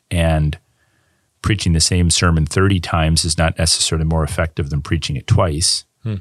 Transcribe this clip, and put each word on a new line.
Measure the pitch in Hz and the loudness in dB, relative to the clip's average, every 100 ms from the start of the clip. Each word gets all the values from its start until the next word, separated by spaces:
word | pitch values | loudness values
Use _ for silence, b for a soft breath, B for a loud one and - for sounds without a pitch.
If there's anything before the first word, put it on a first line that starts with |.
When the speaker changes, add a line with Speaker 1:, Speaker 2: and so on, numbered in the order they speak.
| - | -6
Speaker 1:
and | 87 82 78 76 - _ _ _ _ _ _ _ _ | 0 2 2 0 -4 _ _ _ _ _ _ _ _
preaching | - 107 92 | -2 0 2
the | 82 | 2
same | - 92 87 | 2 2 2
sermon | - 90 82 76 | 2 2 2 2
thirty | - 98 95 | 2 2 2
times | 82 85 80 82 | 0 0 2 0
is | 85 76 | 0 0
not | 80 - | 0 0
necessarily | 82 - - 80 80 | 0 0 -2 -2 0
more | 82 | 0
effective | 78 - 82 - 71 | -2 -2 -4 -4 -4
than | 76 | -4
preaching | - 85 - 67 | -2 -4 -2 -6
it | - | 0
twice. | - 92 73 87 - - _ | 2 2 0 -2 -2 -6 _
Speaker 2:
Hmm. | 113 101 | -8 -8